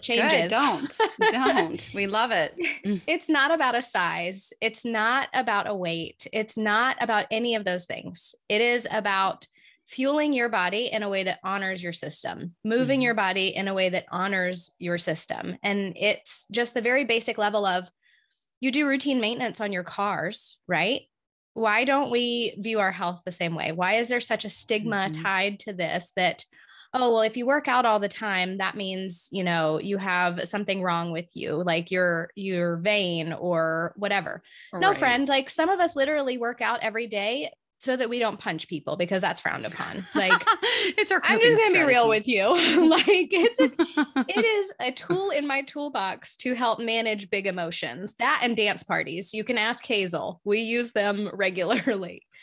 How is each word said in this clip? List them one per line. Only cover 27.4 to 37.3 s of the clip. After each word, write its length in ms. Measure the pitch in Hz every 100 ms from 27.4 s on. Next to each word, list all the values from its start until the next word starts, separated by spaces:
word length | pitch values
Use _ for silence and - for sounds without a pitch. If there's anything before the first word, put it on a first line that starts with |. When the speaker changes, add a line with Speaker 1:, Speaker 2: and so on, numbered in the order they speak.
| 240
Speaker 2:
work 220 | 285 277
out 180 | 254 247
all 140 | 214
the 80 | 202
time, 480 | - 214 190 180 196
that 180 | 190 208
means, 540 | 196 190 190 175 -
you 120 | 190
know, 360 | 180 170 156 156
you 180 | 170 196
have 500 | 190 180 180 175 175
something 340 | 208 196 196
wrong 300 | 185 170 170
with 180 | 165 170 -
you, 280 | - 151
like 280 | 175 165 170
you're, 380 | 185 180 165 165 -
you're 420 | 196 180 175 170
vain 540 | 180 208 185 165 160
or 600 | 160 180 170 160 160 170 -
whatever. 460 | 202 196 175 - - - -
No, 160 | 190 185
Speaker 1:
Right. 80 | 381
Speaker 2:
friend, 320 | 262 240 277
like, 200 | 269 269
some 200 | - 320
of 100 | 381
us 160 | 339 285
literally 420 | 269 302 269 247
work 240 | 233 240
out 200 | 220 233
every 260 | 226 214 233
day 440 | 208 202